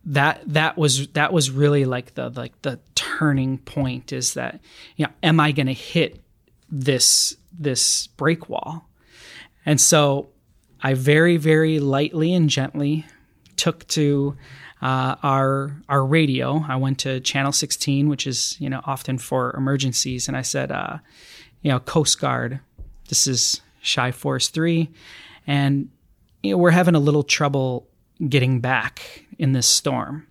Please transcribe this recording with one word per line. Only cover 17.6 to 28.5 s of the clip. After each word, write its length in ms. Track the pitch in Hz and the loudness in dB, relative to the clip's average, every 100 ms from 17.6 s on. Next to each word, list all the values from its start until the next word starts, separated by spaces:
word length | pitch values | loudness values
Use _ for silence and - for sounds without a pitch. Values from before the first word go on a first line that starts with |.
| 147 - - 139 147 | -4 -4 -2 2 0
which 180 | 139 135 | 0 -4
is, 300 | 123 - - | -4 -6 -6
you 100 | 143 | -6
know, 120 | 131 | -6
often 340 | - 135 - 131 | -6 -8 -6 -8
for 380 | - 131 123 - | -4 -2 -2 -2
emergencies. 720 | 135 139 135 120 120 123 127 | -2 0 0 -2 -4 -6 -6
And 80 | 131 | -6
I 60 | |
said, 320 | 127 139 135 | -4 -4 -4
uh, 240 | - - - _ - - - - _ | -6 -6 -10 _ -20 -20 -20 -20 _
you 100 | 147 | -2
know, 80 | 127 | -2
"Coast 400 | - 165 143 - | 0 0 0 0
Guard, 400 | 139 123 120 135 _ - - - - | -2 -2 -4 -8 _ -20 -20 -20 -4
this 180 | - 135 | -2 0
is 360 | 127 - - _ _ | 0 -2 -4 _ _
Chi 300 | - - 127 | -4 -2 -2
Force 380 | 123 143 131 - | -4 -4 -2 -2
Three, 400 | 160 165 165 160 - - - - - - | 0 0 0 -2 -6 -20 -20 -20 -14 -2
and, 400 | 143 139 139 - _ _ _ _ _ | 0 2 0 -2 _ _ _ _ _
you 100 | 196 | -2
know, 60 | 190 | 4
we're 140 | 175 | 6
having 240 | 170 175 160 | 6 6 4
a 40 | |
little 240 | 143 151 | 4 2
trouble 640 | 139 - 143 139 131 123 - _ _ _ 151 | 0 0 0 0 -2 -4 -10 _ _ _ 0
getting 320 | 135 127 | 2 2